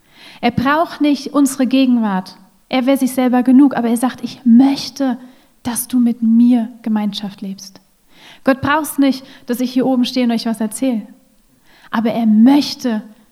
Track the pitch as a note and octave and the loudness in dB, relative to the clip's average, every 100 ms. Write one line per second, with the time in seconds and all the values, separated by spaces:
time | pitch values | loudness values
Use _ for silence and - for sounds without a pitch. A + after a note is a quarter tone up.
0 | _ _ - - A#3 A#3+ B3+ D4+ E4+ - | _ _ -20 -6 -4 -2 0 0 -2 -2
1 | D4 C#4 - D4 C4+ - B3 C4 C4 A#3+ | -2 -2 -2 0 0 0 0 2 2 0
2 | G#3+ F#3 F#3 - _ _ _ C4 B3 C#4 | 0 -4 -6 -18 _ _ _ -4 0 0
3 | B3+ C4 B3+ B3 B3 C4 C#4+ - A#3 A#3 | 0 -2 0 0 4 6 6 2 -2 -2
4 | B3 - A#3+ - A#3+ A#3 C4+ C#4 - - | -2 -6 -14 -6 4 6 6 2 -8 -6
5 | C4+ B3 - _ _ _ B3 A3+ - B3+ | -4 -4 -10 _ _ _ -10 -10 -4 0
6 | A#3+ A3+ A3+ A3+ A#3+ B3 A3 - A3+ G#3+ | 0 0 2 4 4 4 -2 -10 -4 -4
7 | G#3 G3 G3+ - G3 G3 - - _ _ | -4 -6 -12 -12 -14 -14 -16 -20 _ _
8 | _ _ - - C4 C4 C#4 D4+ D4 - | _ _ -20 -8 -2 -2 0 -2 -2 -2
9 | C#4 C4 - - - B3 B3+ C4 B3+ B3+ | 0 0 -8 -20 -10 -6 -2 -2 0 0
10 | B3 B3+ A#3+ A3+ A3+ A3+ G#3+ - C4+ A3+ | -2 -2 -2 -2 -4 -4 -6 -4 -4 -4
11 | - - _ _ _ _ _ _ - A3+ | -8 -20 _ _ _ _ _ _ -8 -4
12 | A3 A#3 A3+ G#3+ A#3+ D4 C#4 - B3+ G#3+ | -4 -2 0 4 4 4 0 -6 -6 -6
13 | - - _ | -8 -20 _